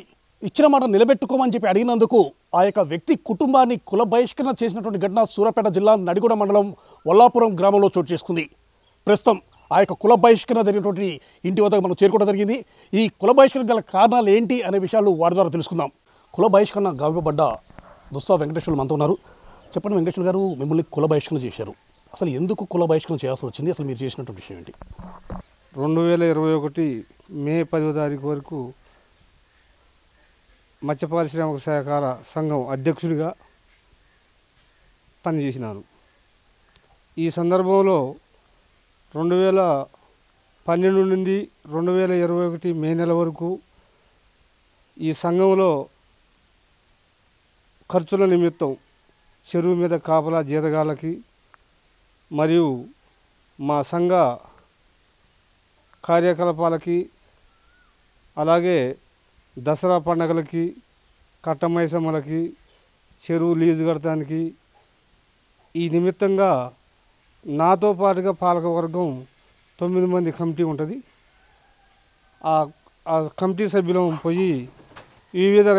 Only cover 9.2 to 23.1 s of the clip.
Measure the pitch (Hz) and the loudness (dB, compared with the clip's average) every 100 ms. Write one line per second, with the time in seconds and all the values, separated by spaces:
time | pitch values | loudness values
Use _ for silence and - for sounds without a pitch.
9.2 | - 196 - _ - 160 202 180 208 233 | 2 0 -2 _ -2 2 2 2 4 6
10.2 | 220 226 - 233 208 208 202 180 196 147 | 6 4 2 -2 0 0 -2 -4 -6 -8
11.2 | - _ 180 190 208 202 190 175 196 208 | -14 _ -4 2 2 2 0 4 4 4
12.2 | 208 196 202 247 - _ _ 196 220 - | 2 0 -2 -4 -8 _ _ 0 0 0
13.2 | 208 262 269 269 233 233 - 190 220 247 | 4 8 6 6 -2 -2 0 4 4 4
14.2 | 208 208 220 247 190 196 185 220 202 165 | 4 4 2 -2 -2 -2 0 2 2 2
15.2 | 170 175 175 165 156 165 147 - _ _ | 2 2 2 0 -4 -4 -4 -8 _ _
16.2 | _ - 214 196 208 202 196 139 151 165 | _ 0 4 4 2 0 -4 -2 -2 -2
17.2 | 156 147 147 110 _ - - - - 139 | -2 0 0 -2 _ -20 -20 -20 -14 -6
18.2 | - 180 147 160 165 147 135 151 151 196 | 0 0 0 -4 -4 -2 -2 0 0 -2
19.2 | - - - - - - 202 202 165 185 | -6 -20 -20 -20 -12 -8 -2 -2 -2 -2
20.2 | 180 190 196 139 143 156 156 - 151 151 | -2 -2 -2 -4 -2 -2 -2 -2 0 0
21.2 | - 156 123 - 104 - _ _ _ - | -2 -6 -6 -10 -12 -14 _ _ _ -6
22.2 | 175 127 180 214 190 175 170 160 - | -4 -2 -4 -4 -4 -2 0 0 -2